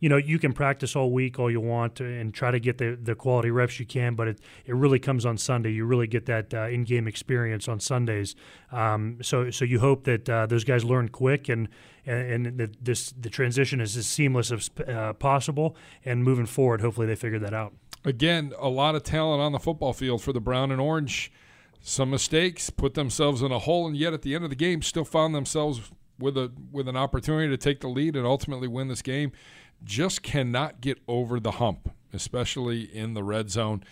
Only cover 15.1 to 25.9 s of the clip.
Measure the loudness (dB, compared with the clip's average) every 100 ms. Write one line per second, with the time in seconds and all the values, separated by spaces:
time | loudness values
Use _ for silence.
15.1 | -2 2 2 2 0 0 -2 -16 -12 -2
16.1 | 2 4 4 2 2 4 4 0 0 -2
17.1 | -2 -2 -4 -4 -4 -6 -12 -20 -6 -4
18.1 | 0 2 2 -2 -4 -2 2 2 2 0
19.1 | 0 2 2 2 0 -2 -2 -2 -2 -2
20.1 | -2 0 -2 0 0 0 0 0 0 -2
21.1 | -4 -8 -14 -20 -20 _ _ -8 -2 0
22.1 | 0 2 2 2 -2 -8 -2 -2 0 -2
23.1 | 2 2 2 0 0 2 2 2 0 -2
24.1 | -2 -4 -4 -4 0 0 0 -2 -4 0
25.1 | 2 2 2 -2 0 0 -2 -8